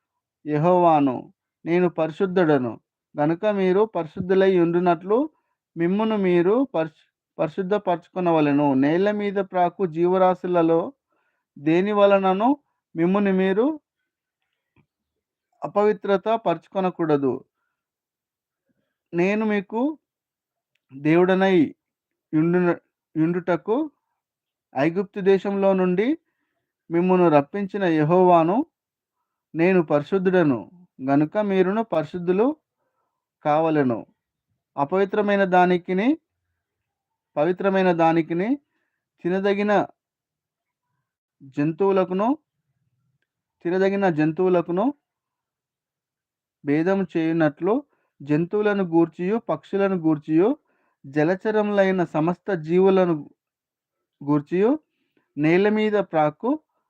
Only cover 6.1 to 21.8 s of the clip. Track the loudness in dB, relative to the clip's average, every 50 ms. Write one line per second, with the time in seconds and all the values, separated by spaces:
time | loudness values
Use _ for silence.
6.1 | -2 -2 0 2 2 2 2 2 2 0 -2 -2 -4 -4 -6 -6 -8 _ _ _
7.1 | _ _ _ _ _ -6 -6 -6 -4 -6 -4 -4 -4 -2 -2 -2 -4 -4 -6 _
8.1 | _ -4 -2 0 2 2 2 2 2 2 2 2 2 2 2 2 2 0 0 0
9.1 | -2 -2 -4 -4 -4 -4 -6 -4 -2 -2 -2 -2 -2 -4 -6 -4 -2 -2 0 0
10.1 | 2 2 2 2 2 -2 -4 -2 0 0 2 2 2 0 -2 -4 -10 _ _ _
11.1 | _ _ _ _ _ _ _ _ _ -6 -2 0 0 0 0 0 2 4 4 4
12.1 | 4 4 2 0 0 0 0 0 0 -2 _ _ _ _ _ _ -4 -2 0 0
13.1 | 2 2 0 2 2 2 2 0 0 0 0 -2 -2 -6 -12 _ _ _ _ _
14.1 | _ _ _ _ _ _ _ _ _ _ _ _ _ _ _ _ _ _ _ _
15.1 | _ _ _ _ _ _ _ _ _ _ -14 -6 -2 0 0 0 0 -2 -2 -2
16.1 | -2 -2 0 -2 -4 -2 -2 -4 -4 -4 -8 _ -6 -4 -4 -4 -4 -4 -2 0
17.1 | 0 0 0 -2 -4 -6 -10 _ _ _ _ _ _ _ _ _ _ _ _ _
18.1 | _ _ _ _ _ _ _ _ _ _ _ _ _ _ _ _ _ _ _ _
19.1 | -4 -2 -2 0 0 -2 -2 -2 -2 -4 -4 -6 -4 -4 -4 -4 -4 -8 _ _
20.1 | _ _ _ _ _ _ _ _ _ _ _ _ _ _ _ _ -16 -6 0 2
21.1 | 2 4 4 2 2 2 2 2 2 2 2 0 -2 -10